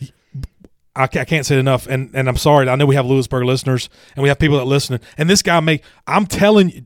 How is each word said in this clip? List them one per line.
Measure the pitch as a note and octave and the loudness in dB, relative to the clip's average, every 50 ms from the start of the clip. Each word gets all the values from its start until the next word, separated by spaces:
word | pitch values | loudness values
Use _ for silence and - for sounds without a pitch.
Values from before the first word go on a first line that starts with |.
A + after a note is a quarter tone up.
did. | C3+ - _ _ _ _ - C3 C#3 - _ _ - - _ _ _ _ _ | -18 -18 _ _ _ _ -14 -14 -14 -14 _ _ -20 -20 _ _ _ _ _
I | C3 C3 | -4 -4
ca-, | - - D3+ | -2 -2 -6
I | C#3 | -4
can't | - E3 D#3 C3 | -2 -4 -4 -2
say | - C#3+ | 0 0
it | C3+ | 0
enough, | C3 C3+ C3 A#2+ - | 2 2 0 0 -2
and, | C3 C3+ C3 C3+ - - | -4 -6 -6 -6 -6 -6
and | C3+ C3 B2+ | -4 -2 -2
I'm | A#2+ | -2
sorry. | - - D3+ D3 C#3+ C3 B2+ | 0 2 2 4 4 4 2
I | B2+ | 0
know | C3+ D3 | 2 2
we | C#3 C#3 | 2 2
have | C#3+ B2 | 0 0
Lewisburg | B2+ C3+ C3+ B2 - C3+ B2+ B2 | 0 0 0 0 -2 -4 -4 -2
listeners, | B2 C3 B2+ - C3+ B2+ A#2+ - - _ _ _ _ _ | -2 -2 -2 -2 -2 -2 -2 -4 -8 _ _ _ _ _
and | C#3 | -2
we | C#3 C#3+ | 0 0
have | C#3 - | 2 2
people | D#3+ D3 D3 C#3 | 0 0 0 0
that | B2 | 0
listen. | C3 C#3 C#3+ - - B2+ A2+ - - - - | 0 0 -2 -2 -4 -6 -8 -8 -12 -6 -4
And | D#3 E3+ | 0 2
this | G3+ F#3+ | 2 2
guy | - F#3+ E3+ E3+ | 2 2 0 2
may, | D#3 D#3+ D#3 C#3 - - _ _ _ | 2 0 -2 -2 -4 -12 _ _ _
I'm | - D3+ G3 G#3 | -4 -2 -2 -2
telling | - - - G3 G#3 G#3+ G#3 F#3 E3+ | -2 -2 0 2 4 4 4 4 2
you, | - B2+ B2 | -2 -8 -16